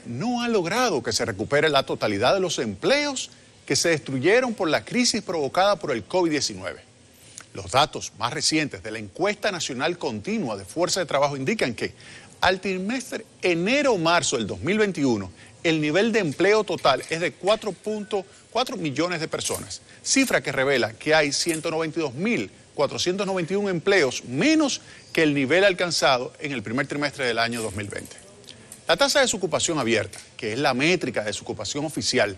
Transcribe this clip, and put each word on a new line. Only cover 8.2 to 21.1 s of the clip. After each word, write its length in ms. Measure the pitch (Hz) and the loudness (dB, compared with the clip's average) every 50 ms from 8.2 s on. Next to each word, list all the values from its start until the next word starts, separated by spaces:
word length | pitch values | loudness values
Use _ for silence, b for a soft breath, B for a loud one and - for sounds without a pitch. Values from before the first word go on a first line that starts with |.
| 110 120 127 | -4 -4 -4
recientes 500 | 156 - - 156 156 151 135 - - 90 | -2 -2 0 0 0 0 -2 -6 -10 -12
de 80 | 110 | -10
la 80 | 110 113 | -10 -10
Encuesta 500 | 107 101 - - 170 202 208 208 - 214 | -10 -10 -6 -2 -2 -2 -2 0 -2 -4
Nacional 480 | 196 165 - - 135 120 143 165 180 | -4 -4 -6 -6 -6 -2 -2 -2 -2
Continua 600 | - - 143 113 104 101 185 220 226 175 117 104 | -2 -6 -6 -6 -6 -6 -4 -4 -4 -2 -4 -6
de 80 | 98 98 | -8 -10
Fuerza 340 | - - 156 175 180 - 190 | -8 -4 -2 0 0 0 -2
de 60 | 170 | -2
Trabajo 320 | 135 147 139 143 143 143 | 0 0 2 2 2 0
indican 360 | 135 135 185 226 214 185 135 110 | -2 -2 -2 -2 0 -2 -4 -2
que 200 | - 113 92 - B B B B B B B B B | -4 -6 -8 -8 B B B B B B B B B
al 180 | - 180 190 185 | 2 2 2 2
trimestre 680 | - 202 185 185 185 202 247 269 - - 269 233 - - _ - | -2 -4 -4 -4 -4 -4 -4 -4 -6 -8 -10 -10 -12 -12 _ -2
enero-marzo 920 | - 185 170 165 175 208 262 294 277 269 226 180 160 165 175 170 - - 147 | 0 0 2 2 2 2 2 4 4 2 2 2 4 4 4 4 4 2 0
del 120 | 120 110 | 0 -2
dos 120 | 92 107 87 | -2 -6 -6
mil 180 | 101 160 208 | -2 -2 2
veintiuno, 540 | 214 214 202 165 160 143 131 117 101 95 92 B B B B B B - | 2 2 0 0 0 2 2 2 2 -2 -6 B B B B B B 0
el 160 | 170 160 156 | 0 2 2
nivel 320 | 151 151 151 185 220 233 | 2 2 2 4 4 4
de 80 | 214 226 | 2 2
empleo 460 | 196 151 127 - 170 196 214 220 202 | 2 0 0 2 4 4 4 4 2
total 360 | - 170 139 - 156 131 - - - | 0 -2 2 4 4 4 2 0 -4
es 120 | 160 165 | -4 -2
de 100 | 175 156 | -2 -4
cuatro 400 | - - - 190 220 214 - 208 | -4 -2 0 2 2 2 0 -6
punto 540 | 170 - - 214 214 214 202 - 214 196 180 B B B B B | -8 -6 -6 -6 -6 -6 -6 -4 -4 -4 -6 B B B B B
cuatro 240 | - 226 262 - 247 | -2 -2 -2 -2 -4
millones 460 | 190 170 151 127 143 165 180 180 160 | -6 -6 -4 -2 -2 -2 0 -2 -4
de 80 | 160 151 | -4 -4
personas, 520 | - 139 - - 104 92 - - - - B B B B B | -6 -4 -4 -4 -6 -6 -8 -10 -14 -16 B B B B B
cifra 400 | - - 269 269 - 202 151 - | 0 2 2 2 4 2 0 0
que 80 | 151 | 0
revela 400 | 127 131 131 139 139 127 110 107 | 0 0 2 4 4 2 2 0
que 240 | 110 - - 151 | -2 -4 0 4